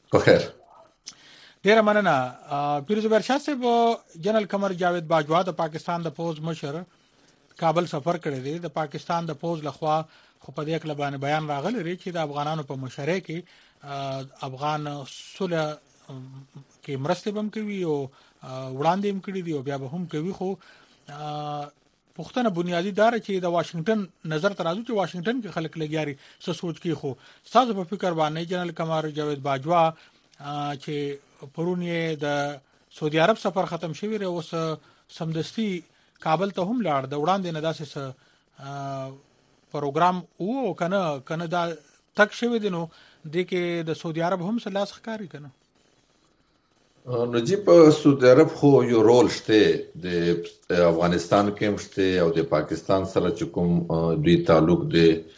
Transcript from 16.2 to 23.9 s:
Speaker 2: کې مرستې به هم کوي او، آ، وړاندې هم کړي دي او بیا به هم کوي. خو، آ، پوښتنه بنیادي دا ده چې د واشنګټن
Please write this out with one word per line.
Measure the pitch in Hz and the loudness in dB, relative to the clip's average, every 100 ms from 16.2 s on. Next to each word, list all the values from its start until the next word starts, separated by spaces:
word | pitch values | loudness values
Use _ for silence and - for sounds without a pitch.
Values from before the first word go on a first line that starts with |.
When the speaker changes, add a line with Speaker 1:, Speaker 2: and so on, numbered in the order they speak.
| 131 135 135 147 - _ - | -16 -18 -20 -20 -20 _ -10
Speaker 2:
کې | |
مرستې | 139 143 180 - | -4 -2 -2 -4
به | 208 | -4
هم | 214 | -6
کوي | 220 214 202 | -6 -8 -4
او، | 175 147 135 - _ _ | -2 -2 -4 -12 _ _
آ، | 135 131 131 | -14 -12 -10
وړاندې | 131 160 185 202 | -2 0 2 0
هم | 196 196 | -4 -6
کړي | 190 | -8
دي | 170 | -4
او | 147 | -4
بیا | 127 139 | -4 -6
به | 135 | -6
هم | 165 165 | -8 -6
کوي. | 151 170 | -6 -6
خو، | 196 185 190 - - _ _ - | -6 -6 -8 -12 -20 _ _ -20
آ، | 143 151 147 147 147 143 - _ _ _ - | -12 -10 -8 -8 -8 -10 -16 _ _ _ -16
پوښتنه | 160 - 240 | -8 -2 0
بنیادي | 170 175 175 190 | 0 -2 -2 -2
دا | 190 220 | 2 4
ده | 233 | 2
چې | - | -2
د | 190 | -2
واشنګټن | 180 170 156 165 160 | 0 0 -2 -4 0